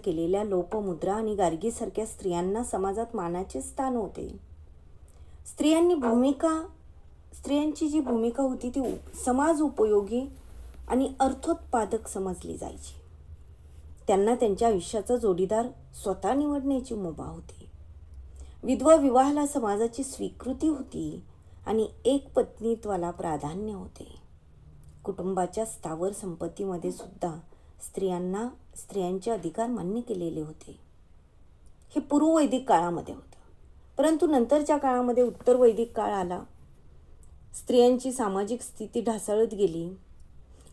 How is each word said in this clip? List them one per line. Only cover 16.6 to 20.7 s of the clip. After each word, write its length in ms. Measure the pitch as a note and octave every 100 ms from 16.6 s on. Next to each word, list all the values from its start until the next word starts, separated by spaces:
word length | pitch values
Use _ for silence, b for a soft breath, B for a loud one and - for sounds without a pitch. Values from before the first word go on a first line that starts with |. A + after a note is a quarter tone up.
| C4+ C4+ - G#3+
मुभा 300 | F3+ D3 C3+
होती. 440 | E3 - - - - - - - - - b b b
विधवा 320 | - B3+ C4+ D#4+
विवाहाला 520 | C#4 A#3+ C4+ D4 C#4+
समाजाची 560 | C#4+ A3 G3+ A#3 B3+
स्वीकृती 640 | C4 - G3 - A#3+ C4
होती 560 | D#4